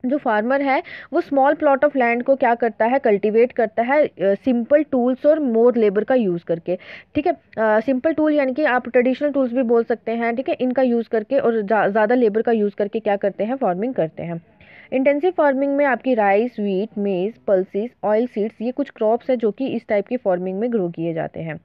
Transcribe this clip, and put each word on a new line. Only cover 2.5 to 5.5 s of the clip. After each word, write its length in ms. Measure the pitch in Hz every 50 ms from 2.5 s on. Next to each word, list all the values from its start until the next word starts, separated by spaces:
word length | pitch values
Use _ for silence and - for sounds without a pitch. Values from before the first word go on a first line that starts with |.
| 240
करता 300 | 233 - 233 214 _ 214
है, 140 | 233 247 277
कल्टीवेट 520 | - 247 208 196 196 214 208 226 233 247
करता 320 | - - 233 214 _ - 233
है, 240 | 240 269 302 294 -
अ, 40 | _ -
सिंपल 640 | 175 196 196 196 - 262 254 240 226 - 294 302 302
टूल्स 420 | _ - 254 240 247 262 247 -
और 140 | 294 311 320
more 380 | 302 262